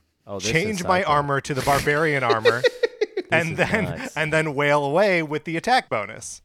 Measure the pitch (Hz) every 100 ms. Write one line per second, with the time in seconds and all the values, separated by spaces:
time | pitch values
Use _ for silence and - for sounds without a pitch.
0 | _ _ - 101 101 156 220 196 175 185
1 | 156 147 143 139 - 135 135 139 147 147
2 | 160 143 123 113 110 117 480 - 466 -
3 | - - - 165 165 156 160 220 127 85
4 | - 147 156 156 160 135 147 147 139 160
5 | 208 175 156 151 170 165 233 254 - 117
6 | 101 110 - -